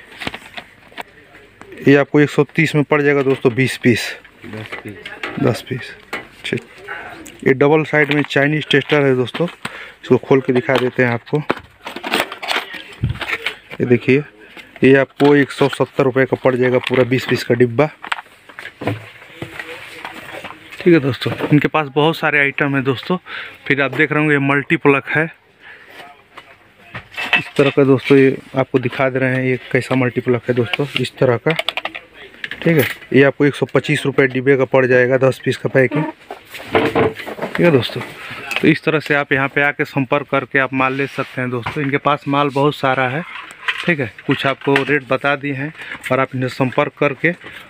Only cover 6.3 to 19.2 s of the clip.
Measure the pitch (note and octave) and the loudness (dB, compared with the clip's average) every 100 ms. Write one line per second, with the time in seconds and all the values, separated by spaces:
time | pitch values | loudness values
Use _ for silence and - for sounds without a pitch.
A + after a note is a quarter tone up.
6.3 | - - - - - - - - - - | -14 -6 -6 -8 -18 -16 -14 -14 -18 -20
7.3 | - C3 B2+ C#3+ D#3 D3 D3+ C#3+ D3 C#3 | -4 0 2 4 2 2 0 2 0 0
8.3 | C#3+ C#3+ D3+ - C#3+ - D3+ C#3 B2+ A#2+ | 0 0 0 0 0 2 2 2 2 -2
9.3 | - F3 - - - - - - B2+ - | -4 -6 -6 -16 -14 -18 -18 2 2 4
10.3 | C3+ C3 B2 - B2+ B2 - B2 A#2 - | 2 2 0 2 0 0 0 0 -2 -4
11.3 | D3+ - - - _ - - - - - | -6 -4 -6 -8 _ -16 -12 -6 -4 -6
12.3 | - - - - - - - - - - | -10 -6 -6 -6 -14 -16 -8 -6 -6 -8
13.3 | - - - - - B2 A#2+ - C3+ D3 | -6 -8 -10 -14 -6 0 2 4 0 0
14.3 | - - - - - B2+ C#3 C3+ - C#3+ | -12 -20 -20 -20 2 6 6 4 2 4
15.3 | C#3+ C3 - C#3 - - - C3+ B2 C3 | 4 2 0 -2 0 -2 0 0 0 0
16.3 | C3+ C3+ B2+ B2+ B2 - B2+ A#2+ B2+ - | 0 0 2 2 0 0 2 2 0 0
17.3 | B2 - A#2+ B2 A#2 D3+ - - - - | -4 0 2 2 2 -2 -2 -10 -10 -10
18.3 | - - - - - - A2 - - | -20 -20 -20 -20 -10 -8 -8 -12 -20